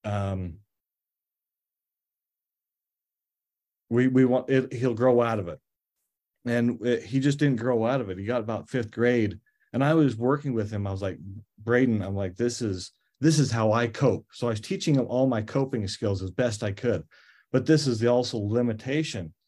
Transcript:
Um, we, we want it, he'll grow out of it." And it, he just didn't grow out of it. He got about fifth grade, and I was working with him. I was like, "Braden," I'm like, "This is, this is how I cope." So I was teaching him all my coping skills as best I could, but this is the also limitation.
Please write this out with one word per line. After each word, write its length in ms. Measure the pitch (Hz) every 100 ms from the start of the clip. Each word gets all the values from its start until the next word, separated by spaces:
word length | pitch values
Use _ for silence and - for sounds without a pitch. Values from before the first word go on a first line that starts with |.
Um, 540 | 107 101 98 95 90 80 _ _ _ _ _ _ _ _ _ _ _ _ _ _ _ _ _ _ _ _ _ _ _ _ _ _ _ _ _ _ _ _ _
we, 160 | 117 131
we 180 | 131
want 240 | 123 123 -
it, 240 | 135 131
he'll 220 | 120 127
grow 260 | 113 127 120
out 200 | 117 110
of 80 | 85
it." 100 | 76 _ _ _ _ _ _ _ _
And 400 | 120 120 120 - 120
it, 160 | 123
he 160 | 98 135
just 200 | 143 143
didn't 200 | 147 120
grow 260 | 120 120
out 160 | 113 135
of 80 | 104
it. 100 | 92
He 60 |
got 160 | 101 123
about 300 | 110 107 -
fifth 220 | 131 107
grade, 480 | - 120 120 104 87 _ _ _
and 100 | 123
I 120 | 139
was 220 | 165 143 110
working 380 | 123 147 143
with 160 | 113 101
him. 160 | 104 101
I 60 |
was 100 | 95
like, 160 | 98 82 92 98 - _
"Braden," 440 | 107 123 127 110
I'm 120 | 95
like, 220 | 98 95 90
"This 260 | 120 117
is, 300 | 113 92 - _ _ _
this 200 | 147 151
is 100 | 139
how 220 | 113 110
I 160 | 110 120
cope." 380 | - 135 92 -
So 160 | - 120
I 40 |
was 100 | 113
teaching 340 | - 190 -
him 120 | 139 120
all 180 | 123 131
my 160 | 113
coping 460 | 107 139 135 120 98
skills 340 | - 107 95
as 80 | 95
best 320 | - 123 107
I 80 | 107
could, 320 | 101 123 92 - _ _ _ _
but 160 | 131 127
this 220 | 156 143
is 100 | 110
the 80 | 120
also 320 | 123 123 117
limitation. 960 | 101 120 120 107 127 147 151 107 82 _